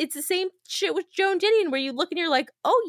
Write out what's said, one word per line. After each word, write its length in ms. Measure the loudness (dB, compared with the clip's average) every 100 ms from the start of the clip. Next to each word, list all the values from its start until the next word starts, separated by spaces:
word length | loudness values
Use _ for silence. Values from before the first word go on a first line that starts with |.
it's 140 | -6 -6
the 60 |
same 260 | -4 -2 -4 -8 -10
shit 280 | -4 -2 -4
with 160 | -6
Joan 260 | -2 0 2
Didion 320 | 4 4 2
where 100 | -2
you 120 | -2
look 180 | -4 -4
and 80 | -2
you're 100 | 0
like, 220 | 0 0 _
"Oh, 180 | 2 2